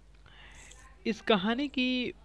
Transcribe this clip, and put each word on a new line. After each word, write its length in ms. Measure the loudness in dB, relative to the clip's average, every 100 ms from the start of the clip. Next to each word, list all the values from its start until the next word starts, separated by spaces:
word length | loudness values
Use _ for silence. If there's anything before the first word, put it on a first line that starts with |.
| -20 -20 -20 -20 -20 -20 -20 -20 -20 -6 -4
इस 140 | -2
कहानी 460 | 4 4 4 0 -2
की 460 | 0 0 2 -2 -6